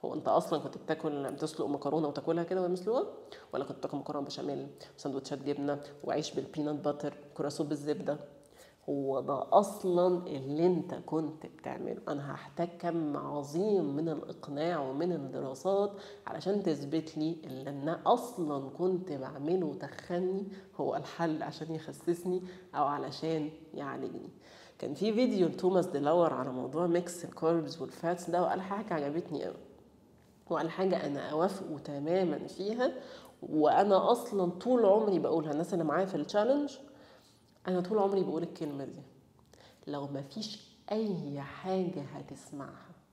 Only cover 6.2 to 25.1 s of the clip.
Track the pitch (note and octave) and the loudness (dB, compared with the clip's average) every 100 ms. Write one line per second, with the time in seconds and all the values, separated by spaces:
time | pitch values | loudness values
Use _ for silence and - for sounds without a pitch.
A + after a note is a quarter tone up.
6.2 | D#3 - C3+ - D3 D3 C#3+ D3 D3 - | 0 -4 -6 -4 -2 0 0 -2 -4 -8
7.2 | - - C#3+ C3+ D3+ D3+ C#3+ D3 C3 D3 | -16 -6 -4 -2 -2 -2 -2 -2 -2 -4
8.2 | - - - - - _ - C#3+ C3+ C3 | -6 -18 -20 -20 -20 _ -4 -2 0 0
9.2 | C3 C#3 - - G3+ - F#3+ F3 F3+ F3+ | 0 -2 8 8 8 0 2 6 6 4
10.2 | F3 C#3 C3+ D3 F3 F3+ - - - D#3 | 0 -6 -4 4 4 4 0 -6 -2 -2
11.2 | D#3+ - - - C3+ B2+ - - - D3 | -2 -6 -14 -10 -8 -6 -6 -6 -4 -6
12.2 | C#3 C#3 - - E3+ F3 F3 E3 D3+ C#3+ | -6 -10 -12 -4 -4 -2 -2 0 0 -2
13.2 | C#3 D3 C#3 D3+ G#3 G3+ D3+ C#3 E3 D3 | -2 -4 -2 0 4 4 4 0 -2 -2
14.2 | - - - C#3+ E3 E3+ C3+ C3+ F3 E3 | -6 -12 -8 -2 0 0 -2 0 0 0
15.2 | C3+ C3+ C3+ C3+ F#3 G3 G3+ G3+ - - | -2 -4 -6 -4 2 4 2 -2 -14 -14
16.2 | - - F#3 G3+ F#3 C#3+ C#3 D#3+ D#3 - | -10 -6 0 2 2 0 0 -2 -2 -2
17.2 | D#3 E3 - C3 C3+ C#3+ C#3+ E3+ - A#3+ | -2 -2 -8 -8 -6 -4 -2 0 4 4
18.2 | - - D#3 C#3+ C3+ - F3+ F#3 F#3 C#3+ | 4 -4 -2 -2 -4 0 2 2 -2 -6
19.2 | C3 D3+ D3 F#3 D#3+ C#3 C#3 - - F3 | -6 -4 0 2 0 -4 -8 -10 -4 -2
20.2 | F#3 F#3+ G3+ - - - C#3 - C#3 - | 0 -2 -4 -10 -16 -4 -2 -2 -4 -2
21.2 | E3+ D#3 - D3+ D#3 D#3+ D#3 C#3 - E3+ | -2 -2 -6 -8 -6 -6 -8 -8 -2 0
22.2 | F3+ F3+ F3+ - - C#3 C#3+ C#3+ C3+ C#3+ | 0 -2 -4 -14 -8 0 0 0 -4 -4
23.2 | D#3+ D#3+ D3+ - - D3+ C#3+ C3 C3 - | -2 0 -2 -6 -12 -8 -8 -6 -6 -8
24.2 | - - - - - - - D3 G3+ | -12 -16 -20 -20 -20 -10 -8 0 2